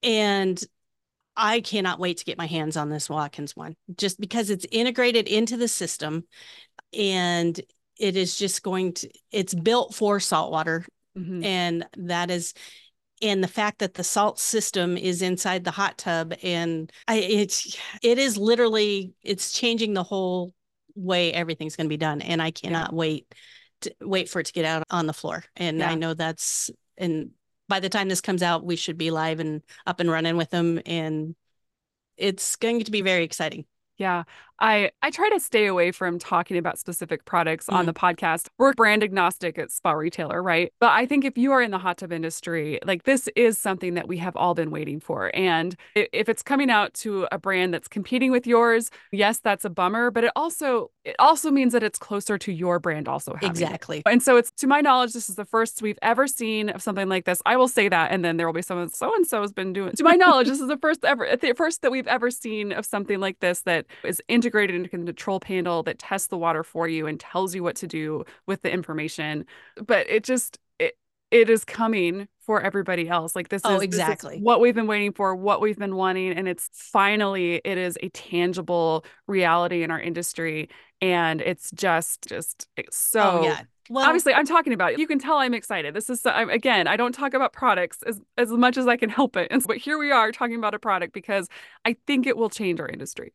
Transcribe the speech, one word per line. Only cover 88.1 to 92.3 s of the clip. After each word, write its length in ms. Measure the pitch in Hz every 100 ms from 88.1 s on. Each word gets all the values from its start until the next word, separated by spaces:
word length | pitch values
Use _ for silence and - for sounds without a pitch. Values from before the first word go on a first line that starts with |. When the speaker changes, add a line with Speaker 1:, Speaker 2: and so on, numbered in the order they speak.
| 208 - -
Speaker 2:
as 140 | 240
much 260 | 233 247 247
as 100 | 254
I 100 | 240
can 120 | 226
help 260 | - 269 -
it. 120 | 170
And, 120 | 262 254
but 100 | -
here 220 | 285 302
we 140 | 294
are 180 | 269 220
talking 240 | 226 240 233
about 180 | 214
a 40 | 208
product 340 | 226 190 175
because 360 | 202 180 196 185 - - -
I 120 | - 233 -
think 200 | 277
it 100 | 262